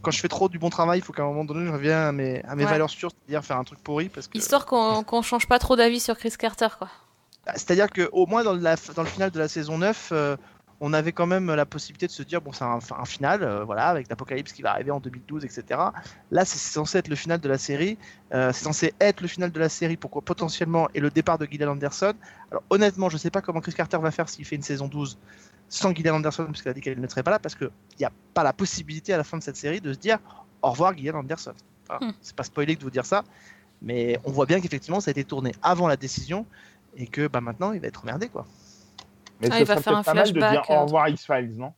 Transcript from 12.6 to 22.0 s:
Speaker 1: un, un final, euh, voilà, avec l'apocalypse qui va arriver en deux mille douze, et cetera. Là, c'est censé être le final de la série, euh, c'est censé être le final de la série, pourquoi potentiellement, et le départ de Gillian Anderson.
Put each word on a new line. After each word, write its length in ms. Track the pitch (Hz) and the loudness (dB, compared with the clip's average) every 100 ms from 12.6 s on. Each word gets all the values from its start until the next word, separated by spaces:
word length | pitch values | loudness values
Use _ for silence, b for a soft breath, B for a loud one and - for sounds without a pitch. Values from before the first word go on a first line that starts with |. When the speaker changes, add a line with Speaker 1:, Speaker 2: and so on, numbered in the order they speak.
Speaker 1:
un, 140 | 123 120 113 - | -2 -2 -4 -10
un 60 | |
final, 380 | 123 - 139 202 | -10 -2 0 2
euh, 220 | 147 101 | 0 -2
voilà, 240 | 110 104 151 | -4 0 2
avec 200 | 165 123 | 0 -4
l'apocalypse 460 | - 131 135 147 | -10 -6 -8 -8
qui 80 | - | -4
va 80 | 123 | -2
arriver 200 | - 131 | 0 -2
en 80 | 143 | -4
deux 120 | 131 | -6
mille 140 | 123 - | -14 -10
douze, 180 | 151 | -10
et 40 | 135 | -8
cetera. 440 | - - 127 180 B B B _ | -12 -6 -2 -2 B B B _
Là, 160 | 165 185 | 0 2
c'est 100 | 143 | -2
censé 380 | - 151 151 190 | -4 -4 0 -2
être 120 | 156 | -2
le 80 | 143 | -6
final 220 | 160 170 | -2 -2
de 100 | 143 | 0
la 80 | 135 | -2
série, 400 | - 143 180 220 B B _ | -2 -2 -2 -4 B B _
euh, 180 | 127 131 | 0 2
c'est 100 | - | 0
censé 300 | 156 151 160 - | -2 0 0 4
être 220 | 202 196 | 4 4
le 80 | 180 | -4
final 240 | - 180 | -4 -4
de 80 | 156 | 0
la 80 | 160 | 0
série, 300 | - 165 165 | 0 -2 -2
pourquoi 240 | 143 147 | -6 -8
potentiellement, 680 | - 175 165 - 165 165 160 | -4 -4 -2 -2 0 2 2
et 60 | 156 | 0
le 100 | 147 | 0
départ 260 | 160 160 165 | 2 2 0
de 80 | |
Gillian 280 | 147 147 147 | -2 -2 -2
Anderson. 420 | 143 143 - | -2 -4 0